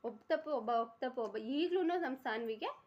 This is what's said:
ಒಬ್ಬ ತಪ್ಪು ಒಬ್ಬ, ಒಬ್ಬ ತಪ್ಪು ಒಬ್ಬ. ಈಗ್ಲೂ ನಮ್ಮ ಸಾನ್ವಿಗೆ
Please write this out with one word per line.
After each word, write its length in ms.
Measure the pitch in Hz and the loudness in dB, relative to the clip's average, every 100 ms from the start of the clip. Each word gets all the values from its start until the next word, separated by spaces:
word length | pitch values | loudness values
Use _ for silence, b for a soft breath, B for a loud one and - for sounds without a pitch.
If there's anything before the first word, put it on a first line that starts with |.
ಒಬ್ಬ 160 | 226 220 - | -6 -8 -2
ತಪ್ಪು 220 | 311 311 | -2 2
ಒಬ್ಬ, 180 | 277 220 | -2 2
ಒಬ್ಬ 240 | 233 233 - | 2 2 -2
ತಪ್ಪು 220 | 254 247 | -4 -2
ಒಬ್ಬ. 140 | 220 214 | -2 -2
ಈಗ್ಲೂ 460 | 220 285 339 349 | -2 0 2 4
ನಮ್ಮ 340 | 339 349 330 262 | 4 2 0 -2
ಸಾನ್ವಿಗೆ 540 | 247 220 233 220 370 - | -2 -2 -2 -2 -4 -6